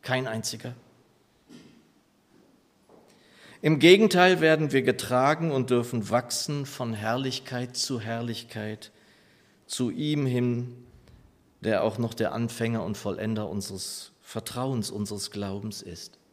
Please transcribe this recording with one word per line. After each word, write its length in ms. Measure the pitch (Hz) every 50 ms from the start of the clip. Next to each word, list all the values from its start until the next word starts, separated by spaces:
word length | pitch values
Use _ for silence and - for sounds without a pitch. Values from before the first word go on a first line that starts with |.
kein 260 | - - 127 127 131
einziger. 480 | 123 113 113 104 - - 110 - 123 123 - _ _ _ _ _ _ _ _ _ _ _ _ _ _ - - - - - _ _ _ _ _ _ _ _ _ _ _ _ _ _ _ _ _ _ _ _ _ _ _ - - _ _ _ _ _ _ _ - - - - -
Im 200 | - 147 160 143
Gegenteil 600 | 143 170 185 202 220 214 - 180 180 185 185 170
werden 320 | 160 160 156 156 156 143
wir 120 | 135 135 123
getragen 680 | 131 - - - - 127 127 131 143 156 160 165 165
und 200 | 143 135 123 117
dürfen 400 | 123 120 117 120 - 117 104 101
wachsen 560 | 107 123 - - - - - - 147 143 139
von 260 | 139 - - 127 117 113
Herrlichkeit 840 | 104 104 110 117 131 135 135 123 - - - 131 123 123 123 127
zu 240 | - - - 135 117
Herrlichkeit, 920 | 107 113 113 117 120 117 117 - - - - 110 107 107 107 107 - - _ _ _ _ _ _ _ _ _ _ _ _ _ _ _
zu 240 | _ - - 127 117
ihm 380 | - - 151 151 151 147 139
hin, 480 | 131 123 123 123 123 120 120 123 123 - - - - - - _ - - - - _ _ _ _ _ _ _
der 220 | - 107 107 95 123
auch 140 | 110 101
noch 160 | - 117 113 -
der 200 | - 113 - -
Anfänger 500 | 117 117 117 - - 117 113 117 113 85
und 140 | 95 104
Vollender 520 | - - 104 92 - 101 107 110 107 107 80
unseres 600 | 80 202 190 - 95 92 - - - - - - _ _
Vertrauens, 720 | _ - - - - - - 123 127 135 135 117 101 -
unseres 400 | - 104 104 101 104 101 98 -
Glaubens 500 | - 101 101 98 95 101 101 110 101 -
ist. 380 | - - 87 - - - _ _ _ _